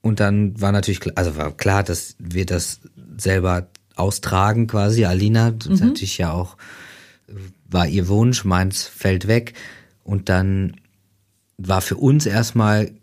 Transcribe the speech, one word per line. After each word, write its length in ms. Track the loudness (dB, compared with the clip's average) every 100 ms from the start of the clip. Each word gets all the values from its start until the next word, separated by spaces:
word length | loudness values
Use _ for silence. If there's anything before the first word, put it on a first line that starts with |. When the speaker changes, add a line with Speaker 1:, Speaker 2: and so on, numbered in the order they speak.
Speaker 1:
und 180 | 0 0
dann 380 | 2 2 0 0
war 100 | 0
natürlich 300 | 0 0 -4
kl-, 120 | -4 -2
also 200 | -2 -2
war 140 | -8 -2
klar, 260 | 0 0
dass 320 | 0 -6 -8 -16
wir 260 | -8 -6 -2
das 340 | -4 -4 -12 -18 -20 -20 -6
selber 480 | 0 2 2 -2 -4 -20 _ -4
austragen 680 | -4 -4 -2 2 2 2 0
quasi. 360 | 0 0 2
Alina, 460 | 2 2 4 4 2
das 160 | 0 0
ist 140 | 2
Speaker 2:
Mhm. 60 | 2
Speaker 1:
natürlich 300 | 0 -6 -4
ja 140 | -2
auch, 240 | -2 -6 -12 -20 -20 -20 -20 -20 _ _ -18 -18 _ _
war 200 | -2 0
ihr 180 | 0 0
Wunsch, 360 | 2 2 0
meins 400 | 0 0 0 -4
fällt 420 | -10 -4 0 0 2
weg. 280 | 2 0 -18 -20 -20 _ _
Und 240 | -6 -4 0
dann 480 | 0 2 0 -2 -6 _ _ _ _ _ _ _ -14
war 220 | -2 -2
für 160 | 0 0
uns 280 | 4 4
erstmal 680 | 2 0 0 2 2 2 0 -6